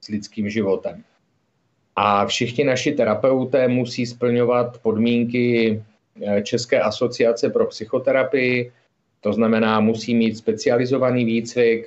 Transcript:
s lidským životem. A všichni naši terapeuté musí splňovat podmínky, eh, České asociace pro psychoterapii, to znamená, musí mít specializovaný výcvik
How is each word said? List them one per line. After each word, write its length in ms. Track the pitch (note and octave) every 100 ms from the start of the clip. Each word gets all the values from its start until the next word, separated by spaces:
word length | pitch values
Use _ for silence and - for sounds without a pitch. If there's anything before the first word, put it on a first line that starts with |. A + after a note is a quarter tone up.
s 80 | -
lidským 400 | G#2+ - - G#2
životem. 540 | A2 G2 F#2 - E2+ - _ _ _ _ _ _ _ _ -
A 300 | G#2 G2+ G2+
všichni 380 | - A#2+ C3+
naši 280 | C#3 B2+ D3+
terapeuté 760 | C#3+ A2+ G#2+ C3 C3 B2+ C#3 B2+
musí 380 | B2 A#2+ - A#2
splňovat 720 | - B2 A#2+ A#2+ B2 A#2+ -
podmínky, 1040 | A2 G#2+ A#2 A#2+ A#2 B2 A#2+ A#2 A2+ G#2+ - _ _ - G2+
eh, 160 | G2+
České 380 | G#2 A#2 - C3
asociace 720 | G#2+ - A#2+ - A#2 A#2 B2+
pro 160 | A#2 G#2+
psychoterapii, 1080 | - A2 B2+ C3+ C3 B2+ C3+ B2 B2 A#2+ - _ _ _ _
to 120 | G#2+
znamená, 480 | G#2 A2+ A2 A2 A2
musí 340 | G#2+ A2 -
mít 220 | A#2 A2+ A2
specializovaný 880 | - G#2+ C3 A#2+ B2 C3+ B2+ B2+
výcvik 600 | A2+ A#2 A#2 B2 A#2 A2+